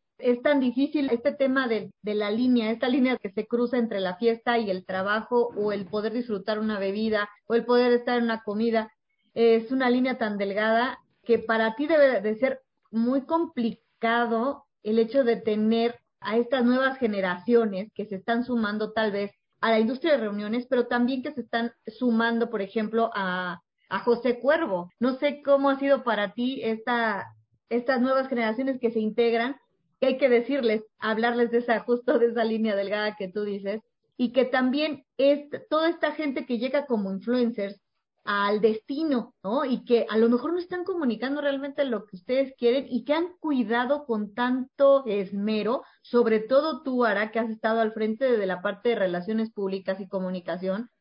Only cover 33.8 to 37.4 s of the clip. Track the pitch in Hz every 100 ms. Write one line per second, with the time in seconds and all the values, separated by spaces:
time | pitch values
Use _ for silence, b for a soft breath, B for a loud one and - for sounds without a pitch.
33.8 | - _ _ - 240 254 247 277 254 285
34.8 | 311 294 _ - 277 285 294 - - 302
35.8 | 320 330 311 302 302 285 262 240 254 285
36.8 | 285 226 190 190 208 247